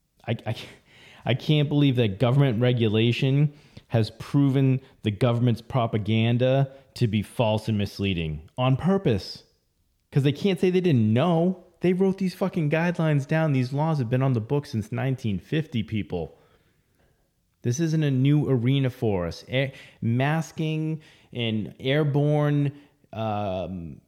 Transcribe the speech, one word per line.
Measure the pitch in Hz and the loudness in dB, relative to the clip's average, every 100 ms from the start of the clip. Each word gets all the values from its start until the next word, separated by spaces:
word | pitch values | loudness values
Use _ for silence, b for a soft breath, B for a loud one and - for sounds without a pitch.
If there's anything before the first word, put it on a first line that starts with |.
| _ _ - | _ _ -6
I, | 117 117 | -6 -6
I, | 113 - B B B B B | -10 -12 B B B B B
I | B | B
can't | 123 - 151 147 | -2 2 2 2
believe | 147 143 123 | 2 2 2
that | 110 92 | 0 2
government | 120 135 139 107 | 2 4 4 2
regulation | 123 123 113 110 120 117 135 139 147 - B B B | 2 2 2 2 2 2 2 2 0 -2 B B B
has | 117 110 | 0 0
proven | - - 143 139 131 131 127 B B | -4 -2 2 4 4 2 0 B B
the | 107 | -4
government's | 101 123 120 123 110 | 0 0 2 2 0
propaganda | - 131 113 110 101 110 113 120 127 135 135 B B | -2 -2 0 -2 0 0 2 2 2 2 0 B B
to | - 117 | -2 0
be | 107 | 0
false | 95 - 110 107 - | -2 -2 0 0 0
and | 107 | -2
misleading | 101 - 98 85 80 76 - - | -2 -2 -2 -2 -4 -6 -10 -2
on | 127 131 | 0 2
purpose. | 165 196 185 101 - - _ _ _ _ _ _ _ | 0 0 0 -2 -4 -16 _ _ _ _ _ _ _
'Cause | 147 | 0
they | 139 | 0
can't | 139 202 180 | 0 0 2
say | 185 | 2
they | 185 | 2
didn't | 175 127 110 | 4 4 4
know. | 117 175 170 180 185 - _ | 4 2 2 2 -2 -8 _
They | 175 | 0
wrote | 180 190 185 | 2 2 0
these | 185 | -4
fucking | - 185 175 147 | -4 -4 -2 0
guidelines | 160 175 170 160 147 131 | 0 0 0 2 2 0
down. | 160 160 | 0 2
These | 131 123 | 0 -2
laws | 139 160 151 | -2 -2 -2
have | 113 | 0
been | 127 | 0
on | 135 | 0
the | 120 | 0
books | 107 143 143 | -2 -4 -4
since | 110 98 | -6 -6
nineteen | 120 131 127 113 92 | -4 -4 -4 -4 -6
fifty, | - 156 156 117 | -4 -4 -4 -4
people. | 98 110 92 90 78 - b b b b b b b b b _ _ _ | -4 -6 -4 -6 -8 -12 b b b b b b b b b _ _ _
This | 123 120 | -4 -2
isn't | 165 160 | 0 0
a | 147 | 0
new | 131 139 147 135 | 2 2 2 2
arena | 131 120 139 127 | 0 0 0 -2
for | - 113 95 85 | -2 -2 -2 -4
us. | - - | -8 -6
A-, | 131 135 - B B | -4 -4 -6 B B
masking | 113 120 139 160 156 - 156 156 156 156 B B B | -2 0 0 -2 -4 -6 -4 -4 -4 -6 B B B
and | 123 117 110 92 - | -6 -4 -4 -6 -6
airborne, | 131 147 151 139 147 151 147 147 143 143 B B _ | -2 0 0 0 0 2 2 0 -2 -4 B B _
um, | 107 110 104 104 92 85 92 82 - | -6 -4 -4 -4 -4 -6 -8 -12 -14